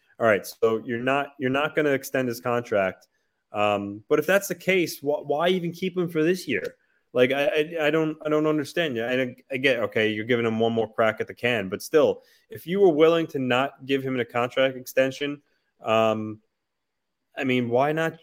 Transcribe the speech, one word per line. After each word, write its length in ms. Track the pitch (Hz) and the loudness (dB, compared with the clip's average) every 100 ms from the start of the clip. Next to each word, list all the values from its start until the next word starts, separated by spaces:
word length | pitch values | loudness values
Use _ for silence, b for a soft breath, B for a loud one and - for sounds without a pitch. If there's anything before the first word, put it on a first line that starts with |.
| _ _ | _ _
all 60 | 117 | 2
right, 200 | 101 - | 2 0
so 360 | - 113 110 | -2 0 0
you're 140 | 131 117 | -4 -4
not, 320 | 127 139 143 - | -2 -2 -2 -4
you're 120 | 131 | -4
not 260 | 135 151 151 | -2 -2 0
gonna 140 | 147 | 0
extend 380 | 135 - 135 127 | 0 -2 -4 -2
his 120 | 117 | -4
contract. 680 | 123 120 120 104 95 - _ _ _ _ _ | -2 -4 0 0 0 -4 _ _ _ _ _
Um, 500 | 107 104 101 101 101 - | -2 0 0 -4 -10 -2
but 100 | 151 | 0
if 80 | 151 | 2
that's 220 | 196 196 | 0 0
the 60 | |
case, 460 | 175 - 190 156 - | -6 -2 0 0 -4
wh-, 260 | 139 147 143 | -4 -4 -2
why 220 | 143 175 | 0 0
even 240 | 185 170 | 0 -4
keep 240 | 170 185 175 | -6 -6 -4
him 120 | 170 | -4
for 140 | 165 | 0
this 260 | 156 185 - | 0 0 -2
year? 280 | 107 - - _ _ _ | -4 -4 -12 _ _ _
Like, 200 | 127 127 | 2 4
I, 140 | 135 147 | 4 0
I, 400 | 156 156 165 151 | 0 -2 0 0
I 40 | |
don't, 260 | 160 156 156 | 2 0 -2
I 40 | 156 | -2
don't 180 | 151 156 | 0 2
understand. 500 | 151 143 - 165 117 | 0 -2 -2 -2 -2
Yeah, 140 | 117 | -2
and 260 | 127 127 120 _ | -2 -2 -6 _
I, 40 | |
I 20 | 135 | -2
get, 220 | 135 120 | 2 2
okay, 300 | 104 117 110 | 0 0 0
you're 140 | 107 | -2
giving 220 | 110 120 117 | 0 0 2
him 120 | 110 | 2
one 140 | 113 | 0
more 200 | 113 110 | 0 -2
crack 280 | - 110 110 | 0 0 0
at 60 | 117 | -6
the 80 | |
can, 340 | 98 120 117 95 | -4 -2 -2 -2
but 140 | 98 | -8
still, 400 | - 156 123 92 b b b | 0 4 4 2 b b b
if 180 | 143 160 | -18 -6
you 140 | 190 | 2
were 80 | 196 | 4
willing 340 | 147 160 165 160 | 6 4 4 0
to 100 | 143 | -4
not 460 | 127 123 139 - | 0 0 0 -6
give 180 | 131 135 | -4 -2
him 160 | 135 131 | -2 -4
a 60 | |
contract 520 | 117 120 123 131 135 127 | -4 -2 -2 0 0 0
extension, 640 | 127 - 131 131 143 143 _ _ _ _ | -4 0 0 0 -8 -8 _ _ _ _
um, 560 | 120 110 110 110 110 107 _ _ _ _ _ _ _ _ _ - | 0 2 2 0 -4 -12 _ _ _ _ _ _ _ _ _ -6
I 80 | |
mean, 240 | 135 127 120 | 0 0 2
why 240 | 120 143 | 2 2
not, 220 | 156 160 160 | 0 -4 -6